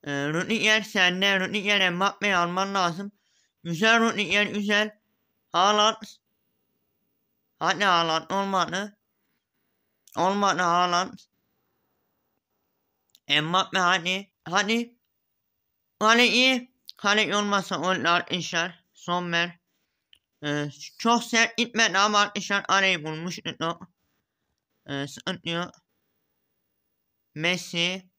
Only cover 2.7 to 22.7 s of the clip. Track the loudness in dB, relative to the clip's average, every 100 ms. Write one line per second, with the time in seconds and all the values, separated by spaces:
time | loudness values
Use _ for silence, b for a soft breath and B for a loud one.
2.7 | 0 -2 -4 -12 _ _ _ _ _ -8
3.7 | 0 4 4 2 0 0 0 0 -2 0
4.7 | 0 0 -6 _ _ _ _ _ 2 4
5.7 | 4 2 0 -14 -20 _ _ _ _ _
6.7 | _ _ _ _ _ _ _ _ _ -2
7.7 | 2 4 4 4 0 -2 -2 0 0 0
8.7 | -4 -8 _ _ _ _ _ _ _ _
9.7 | _ _ _ _ -2 0 2 0 2 2
10.7 | 2 2 0 -2 -10 -20 _ _ _ _
11.7 | _ _ _ _ _ _ _ _ _ _
12.7 | _ _ _ _ _ -2 0 2 0 0
13.7 | 0 2 2 0 -6 -8 _ -4 -2 0
14.7 | -2 -4 _ _ _ _ _ _ _ _
15.7 | _ _ _ 4 6 6 6 4 2 -4
16.7 | _ -20 -6 0 2 2 0 0 0 -2
17.7 | -4 -2 0 2 2 0 -6 -4 -4 -4
18.7 | -8 _ _ -6 -4 -2 -2 -2 -8 _
19.7 | _ _ _ _ _ _ _ -6 -4 -6
20.7 | -10 -20 _ 0 0 2 0 0 0 -4
21.7 | 0 0 2 2 2 0 -2 -4 -4 0